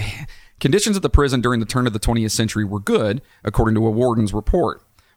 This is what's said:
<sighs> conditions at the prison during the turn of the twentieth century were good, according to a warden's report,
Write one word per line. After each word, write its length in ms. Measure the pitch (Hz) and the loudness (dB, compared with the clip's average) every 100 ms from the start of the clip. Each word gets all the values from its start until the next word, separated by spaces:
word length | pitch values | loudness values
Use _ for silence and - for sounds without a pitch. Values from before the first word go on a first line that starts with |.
| 104 - 151 | -2 -10 -14
<sighs> 300 | - - - | -18 -20 -4
conditions 360 | 139 151 220 196 | 2 2 2 0
at 60 | |
the 60 | 147 | 2
prison 300 | - 143 127 | 2 2 2
during 200 | 120 120 | 0 0
the 60 | 107 | -2
turn 200 | 127 123 | -2 -2
of 80 | |
the 40 | 107 | -2
twentieth 340 | - 117 110 | -2 0 -2
century 320 | - 110 104 | -2 -2 -2
were 160 | 104 101 | -2 -4
good, 420 | 101 226 107 120 - _ | 0 0 0 -2 -6 _
according 320 | - - 110 110 | -6 0 2 4
to 100 | 113 | 2
a 40 | |
warden's 440 | 107 123 117 107 | 2 2 2 0
report, 480 | 104 - 180 123 - _ _ _ | -2 0 0 0 -4 _ _ _